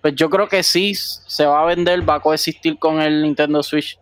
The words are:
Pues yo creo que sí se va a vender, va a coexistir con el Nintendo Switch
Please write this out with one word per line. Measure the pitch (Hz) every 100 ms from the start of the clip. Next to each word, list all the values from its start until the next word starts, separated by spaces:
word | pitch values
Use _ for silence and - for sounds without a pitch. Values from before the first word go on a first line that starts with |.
Pues | 151 143
yo | 160
creo | 185 202
que | 190
sí | 170 175 202 190
se | - - - - 147
va | 147
a | 165
vender, | 175 175 180 170
va | 151
a |
coexistir | 156 156 - - 165 151
con | 160 156
el | 156 151
Nintendo | 151 143 151 151
Switch | - 151 - -